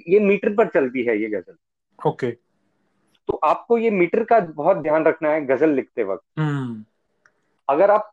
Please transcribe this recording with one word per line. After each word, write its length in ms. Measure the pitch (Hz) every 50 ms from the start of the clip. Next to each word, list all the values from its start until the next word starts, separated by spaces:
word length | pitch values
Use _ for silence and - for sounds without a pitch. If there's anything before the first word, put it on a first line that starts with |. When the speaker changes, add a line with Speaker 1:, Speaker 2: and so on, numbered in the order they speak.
| - 170
Speaker 1:
ये 120 | 185 214
मीटर 340 | 208 196 202 190 - 220 208
पर 140 | 220 220 170
चलती 340 | - 170 135 123 123 131
है 180 | 117 120 113 104
ये 80 | 110 110
गजल। 280 | 104 95 87 - - _ _ _ _ _ _ _ _ - -
Speaker 2:
ओके। 240 | 156 - - 135 120 117 - _ _ _ _ _ _ _ _ _ _ _ _ _ _ _ _ _ -
Speaker 1:
तो 120 | - - -
आपको 340 | 151 165 - - - 233 233
ये 120 | 226 226
मीटर 340 | 208 185 175 165 - - 226
का 160 | - 233 220
बहुत 360 | 180 160 156 151 143 175 196
ध्यान 280 | 170 147 156 151 160 151
रखना 260 | 160 139 - 156 151
है 160 | 151 160 147
गजल 240 | 123 135 120 151 160
लिखते 340 | 143 127 110 - - 127 107
वक्त। 340 | 95 95 87 - _ _ 156
Speaker 2:
हम्म। 460 | 156 151 143 139 131 120 113 107 107 _ _ _ _ _ _ _ _ _ _ _ _ _ _ _ _ -
Speaker 1:
अगर 220 | 139 156 190 202
आप 220 | 208 214 208 -